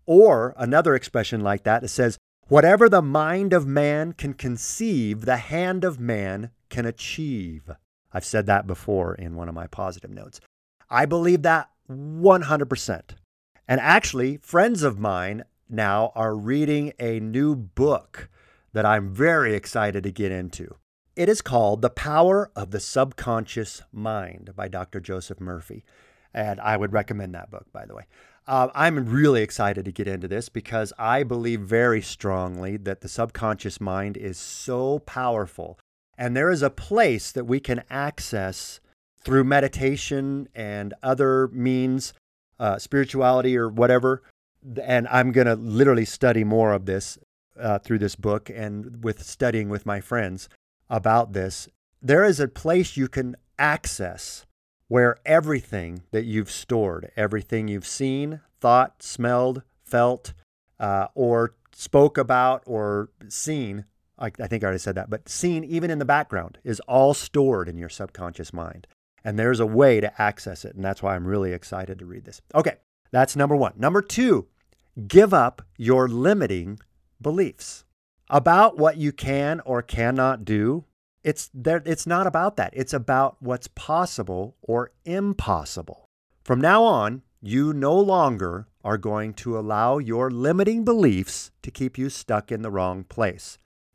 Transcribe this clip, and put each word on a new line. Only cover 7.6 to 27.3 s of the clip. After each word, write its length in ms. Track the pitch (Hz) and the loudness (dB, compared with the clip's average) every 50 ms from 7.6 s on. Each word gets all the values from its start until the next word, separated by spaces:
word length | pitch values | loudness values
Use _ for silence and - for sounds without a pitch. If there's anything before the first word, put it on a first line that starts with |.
| - - 78 - _ _ _ _ _ _ | -14 -16 -18 -20 _ _ _ _ _ _
I've 140 | - 92 - | -10 -10 -8
said 220 | - - 110 104 | -2 -2 -2 2
that 200 | 98 101 98 98 | 4 2 2 2
before 480 | 95 92 - - - 104 95 90 85 90 | 0 -8 -8 -4 -2 -2 -2 -2 -2 -4
in 200 | - 87 85 85 | -8 -10 -12 -10
one 160 | 82 85 85 | -10 -10 -10
of 40 | 82 | -10
my 120 | 82 85 | -12 -12
positive 440 | 82 - - 95 95 87 87 - 95 | -14 -10 -10 -8 -8 -10 -12 -16 -18
notes. 300 | 101 98 101 - - - _ _ _ _ _ _ _ _ _ - | -18 -18 -18 -20 -20 -20 _ _ _ _ _ _ _ _ _ -2
I 160 | 117 120 143 | 2 2 2
believe 380 | 147 160 170 170 175 175 180 147 | 2 2 2 4 4 4 4 4
that 260 | 170 160 160 - - _ _ _ | 4 2 2 0 -4 _ _ _
one 560 | - 131 135 143 151 156 160 170 196 190 180 165 | -16 -14 -14 -12 -12 -4 4 6 8 8 8 6
hundred 280 | 139 156 147 143 123 | 0 0 0 0 -2
percent. 460 | 131 120 - - 101 85 - - - - _ _ _ _ _ _ _ _ _ - | -4 -6 -4 -6 -6 -6 -8 -16 -20 -20 _ _ _ _ _ _ _ _ _ -2
And 120 | 127 131 | 0 0
actually, 580 | 113 147 170 220 - - - 131 123 131 143 147 | 4 4 4 4 4 0 -4 -2 -2 -2 -4 -6
friends 440 | _ - - 175 196 233 240 190 151 | _ -2 2 4 4 4 2 0 0
of 160 | 143 110 98 | -2 -2 0
mine 460 | 107 107 95 90 90 95 104 110 123 _ _ _ _ - | -2 -2 -2 -2 -4 -6 -6 -10 -12 _ _ _ _ -10
now 420 | 117 110 107 101 98 104 110 113 - | -6 -2 -2 0 2 0 0 0 -2
are 200 | 113 110 110 107 | -2 -2 -2 -2
reading 600 | 107 101 110 131 147 151 147 151 147 147 147 - - | -4 -4 -2 0 0 0 0 0 -2 -2 -4 -8 -8
a 220 | 120 117 113 113 | -6 -4 -4 -4
new 340 | 107 110 110 127 143 151 151 | -6 -4 -2 0 0 0 0
book 760 | 131 110 92 - - 131 151 139 - - _ - - - - _ _ _ _ _ _ _ _ - | -2 -4 -8 -2 0 2 2 2 0 -2 _ -20 -20 -20 -20 _ _ _ _ _ _ _ _ -4
that 140 | 107 107 | 0 2
I'm 260 | 107 107 107 98 98 95 | 2 2 2 0 -2 -2
very 420 | 98 139 165 165 160 139 113 107 | 0 2 2 4 4 2 2 0
excited 500 | 101 - - - 120 107 104 98 101 92 | -2 -4 -4 -4 -2 -2 -2 -2 -4 -4
to 60 | 101 | -6
get 220 | 92 95 104 95 95 | -6 -4 -4 -4 -4
into. 440 | 92 92 90 - - 90 - - _ _ _ _ _ _ _ - | -6 -8 -10 -12 -14 -16 -16 -18 _ _ _ _ _ _ _ -4
It 120 | - 175 185 | -2 2 2
is 140 | 220 208 - | 2 0 0
called 380 | - 131 120 113 101 104 107 | 0 2 2 4 4 2 2
The 100 | 110 123 | 0 -2
Power 600 | - - - 151 151 156 170 180 190 202 208 - - | -2 -2 -6 -2 2 4 4 4 4 2 0 -2 -6
of 160 | - 104 92 98 | -10 -10 -8 -8
the 80 | 104 | -8
Subconscious 1040 | - - - 131 131 135 127 - - 123 117 113 110 - - 120 110 101 - - - _ - | -8 -4 0 0 0 0 -2 -8 -6 -4 -4 -4 -4 -6 -6 -8 -8 -8 -10 -18 -20 _ -14
Mind 580 | 107 107 110 110 104 95 87 87 90 92 98 95 | -10 -8 -6 -6 -6 -8 -10 -14 -16 -18 -18 -14
by 100 | 95 98 | -12 -10
Doctor 320 | 95 90 92 92 - - 98 | -10 -8 -10 -10 -10 -12 -12
Joseph 400 | 92 - 95 92 90 - 98 - | -10 -8 -10 -10 -10 -12 -14 -12
Murphy. 460 | 92 90 90 85 82 - 104 107 - _ _ _ _ _ _ _ _ _ - | -10 -10 -10 -12 -12 -14 -18 -20 -20 _ _ _ _ _ _ _ _ _ -8
And 240 | - 107 104 101 98 | -6 -6 -4 -6 -4
I 180 | 110 107 110 | -2 -2 -2
would 160 | 101 104 101 95 | 0 -2 -2 -2
recommend 440 | 107 101 - 110 101 101 92 | -2 -2 -2 -6 -8 -8 -10